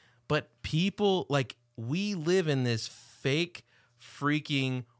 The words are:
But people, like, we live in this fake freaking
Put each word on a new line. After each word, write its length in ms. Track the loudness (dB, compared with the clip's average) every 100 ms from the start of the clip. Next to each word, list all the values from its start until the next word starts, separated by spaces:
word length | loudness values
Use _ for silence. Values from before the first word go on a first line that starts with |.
| _ _ _
But 240 | -2 -2 _
people, 640 | -2 0 0 2 2 2 2
like, 240 | 0 0 -8 _ -10
we 400 | -4 -2 -2 -2
live 320 | 2 2 4
in 160 | 2
this 240 | 2 0 -4
fake 760 | -12 -20 -6 -2 0 -2 -6 -20 _ _ _
freaking 840 | -20 -4 0 0 0 0 0 -2 -6 _